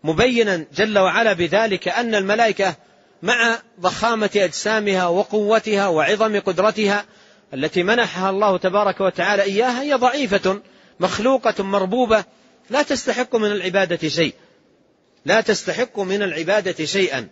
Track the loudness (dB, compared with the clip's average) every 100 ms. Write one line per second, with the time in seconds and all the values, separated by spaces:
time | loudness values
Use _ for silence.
0 | -2 2 2 2 0 0 -4 -2 0 2
1 | 2 2 0 0 0 2 0 -2 -2 -4
2 | -2 -2 0 2 2 2 -2 -4 _ _
3 | _ _ -2 0 0 -2 -8 -4 -4 0
4 | -2 0 0 0 0 -2 -2 -2 0 0
5 | 0 0 0 -2 2 0 2 0 2 2
6 | 2 2 2 0 -2 0 0 2 0 -2
7 | -6 -20 -20 _ _ -6 -2 0 0 0
8 | 0 -2 -4 0 0 2 0 2 0 0
9 | -2 0 0 2 0 2 0 0 -2 2
10 | 2 0 0 0 0 -4 -8 _ -20 _
11 | -4 0 2 2 2 -2 -2 0 0 0
12 | 2 2 0 _ _ _ _ -2 0 -2
13 | -2 -4 -2 0 0 -2 0 0 0 -2
14 | -2 -2 -2 -4 _ _ _ _ _ _
15 | _ _ 0 0 2 -2 -2 -4 -4 -4
16 | -4 -2 -2 -4 0 0 0 -4 -4 0
17 | 0 -2 -8